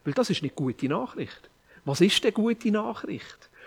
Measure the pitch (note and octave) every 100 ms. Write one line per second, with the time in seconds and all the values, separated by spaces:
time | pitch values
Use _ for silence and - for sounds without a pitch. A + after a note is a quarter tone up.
0 | D3 C#3+ A#3 F3 C#3 - C3 - C3+ A#2+
1 | B2+ - - - - _ _ - - C#3
2 | G3 - B3 G#3+ A3+ A3+ A3 G#3 A3+ A3
3 | - - - - - -